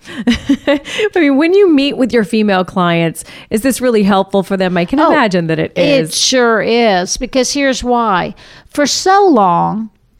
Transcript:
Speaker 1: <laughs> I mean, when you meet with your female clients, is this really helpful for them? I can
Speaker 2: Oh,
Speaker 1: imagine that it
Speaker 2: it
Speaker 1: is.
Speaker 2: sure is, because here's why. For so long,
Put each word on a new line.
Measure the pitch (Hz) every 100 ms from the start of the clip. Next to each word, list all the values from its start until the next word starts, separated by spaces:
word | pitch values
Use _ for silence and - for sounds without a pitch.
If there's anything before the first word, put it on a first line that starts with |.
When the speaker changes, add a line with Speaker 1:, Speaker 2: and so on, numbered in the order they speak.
| -
Speaker 1:
<laughs> |
I | 302 226 226 - 277 - 277 - - 427
mean, | 381 294 269
when | 330
you | 381 392
meet | 294 277 190
with | 247
your | 240
female | 208 220 214 185
clients, | 175 196 175 170 165 - - - -
is | 214
this | 254 240
really | 254 220
helpful | 196 196 196 196
for | 185 190
them? | 185 180
I | 180
can | 269
Speaker 2:
Oh, | 320
Speaker 1:
imagine | 294 226 180 165
that | 156
it | 160 -
Speaker 2:
it | 294 277
Speaker 1:
is. | 160 -
Speaker 2:
sure | - 254 240 226
is, | 160 233 233 185 175 -
because | 254 269 247
here's | 285 277 240
why. | 240 240 226 180 160 - - - _
For | - 285
so | - 370 392 403
long, | 254 190 170 170 202 220 - _ _